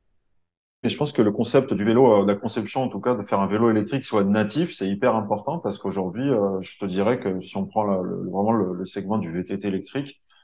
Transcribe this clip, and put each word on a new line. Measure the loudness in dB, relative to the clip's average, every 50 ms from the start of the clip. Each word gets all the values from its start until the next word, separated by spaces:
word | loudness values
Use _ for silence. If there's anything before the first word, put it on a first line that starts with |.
| _ _ _ _ _ _ _ _ _ _ _ _ _ _ _ _
mais | -6 -4
je | -2 -2
pense | -4 0
que | 2 2
le | 2 4
concept | 2 0 0 2 4 2 4 2
du | 0 0 2
vélo, | 4 6 6 8 8 8 6
euh, | 6
la | 4 2
conception | 0 -2 -4 -4 -4 -6 -4 -2 -2
en | -2 -2
tout | -4 -2
cas | -2 -2 -2
de | -2
faire | -2 -2 0 0
un | 0
vélo | 2 2 4 4 4
électrique | 4 4 2 0 -4 -6 -4
soit | 0 0 2 2
natif, | 4 4 2 2 0 0 -2 -2 -2 -2
c'est | -4 -4 -4
hyper | -2 0 2 2 2
important | 2 0 -2 -4 -4 -4 -4 -6 -4
parce | -4 -6 -6 -4
qu'aujourd'hui, | -6 -4 -4 -4 -4 -4 -4 -4 -2 0
euh, | 2 2 2 0 0 -4
je | -6 -10 -10 -8
te | -6
dirais | -4 -2 0 2 2 0 0
que | -2 -4 -4 -4
si | -6 -6 -6
on | -6 -6
prend | -4 -2 -2 0
la, | 0 0 0
le, | -2 -4 -6 -6 -6 -4
vraiment | -2 0 0 2
le, | 2 2 0 -2 -4
le | -6 -8
segment | -8 -8 -8 -4 -4 -2 -2
du | -4 -4
V | -4 -6 -4
T | -4 -6 -4
T | -4 -2
électrique, | -4 -4 -4 -6 -8 -8 -8 -8 -12 _ _ _ _ _